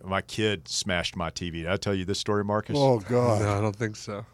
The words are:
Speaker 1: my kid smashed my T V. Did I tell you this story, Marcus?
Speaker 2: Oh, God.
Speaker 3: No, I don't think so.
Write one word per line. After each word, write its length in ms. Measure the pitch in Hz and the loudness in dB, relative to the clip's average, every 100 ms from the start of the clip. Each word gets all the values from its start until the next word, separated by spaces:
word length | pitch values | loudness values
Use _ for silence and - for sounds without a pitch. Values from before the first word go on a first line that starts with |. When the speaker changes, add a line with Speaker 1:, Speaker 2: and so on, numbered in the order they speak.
Speaker 1:
my 180 | 92 95 | -2 -2
kid 440 | - - 107 101 - | -2 0 0 0 -4
smashed 480 | - - 90 85 | -4 0 0 0
my 160 | - 82 | -2 -4
T 200 | - 87 | -4 -6
V. 120 | 82 | -4
Did 80 | 80 | -2
I 60 | 98 | 0
tell 180 | 104 | 0
you 100 | 98 | 0
this 140 | 90 101 | 0 -2
story, 260 | - 104 | 0 0
Marcus? 320 | 101 104 104 143 | 0 -2 0 2
Speaker 2:
Oh, 200 | 139 120 | 4 4
God. 440 | 95 123 120 104 | 2 2 4 4
Speaker 3:
No, 140 | 104 101 | 4 2
I 40 | |
don't 160 | 107 101 | 0 -2
think 180 | 113 | -4
so. 320 | 107 - 104 104 | -6 -10 -10 -8